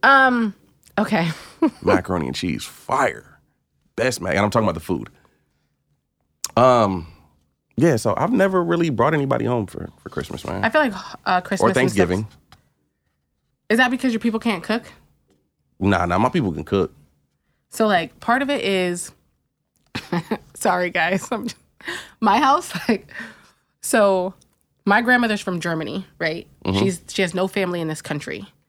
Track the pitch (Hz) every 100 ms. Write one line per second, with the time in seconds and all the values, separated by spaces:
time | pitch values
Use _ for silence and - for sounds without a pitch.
0 | 247 277 262 247 220 - _ _ _ -
1 | 214 208 170 156 - - 302 - - 95
2 | - 90 65 69 92 57 - - - 131
3 | 120 60 - _ _ _ _ _ _ -
4 | 120 117 92 82 104 117 104 - - 78
5 | - _ _ _ _ _ _ _ _ _
6 | _ _ _ _ - - 127 123 104 92
7 | 82 - _ _ _ _ _ - 165 120
8 | 220 - 160 240 190 190 170 170 170 113
9 | 127 156 135 117 113 123 98 - - _
10 | - - - - - 90 226 302 277 190
11 | - - - 180 - 196 - - 127 101
12 | 87 92 107 - _ _ _ _ _ _
13 | _ _ _ _ _ _ _ 226 254 254
14 | 262 226 240 220 233 190 - 220 - -
15 | _ _ _ _ _ _ _ _ 98 92
16 | 87 90 120 180 107 76 80 98 87 _
17 | _ _ _ _ _ _ _ - 220 185
18 | 160 _ - 247 269 285 196 196 180 175
19 | - _ _ _ _ _ _ _ _ -
20 | - 175 - - - - 220 180 180 175
21 | 165 190 - 226 240 - _ _ - 339
22 | - _ 214 214 277 294 - 170 - 214
23 | - - - - _ _ _ _ - 240
24 | 202 190 185 - _ _ _ _ - 208
25 | 247 247 233 208 - 175 170 165 147 170
26 | 185 _ - 170 - _ - 190 196 180
27 | - - 185 180 190 - 185 175 160 156
28 | - 151 - - 196 _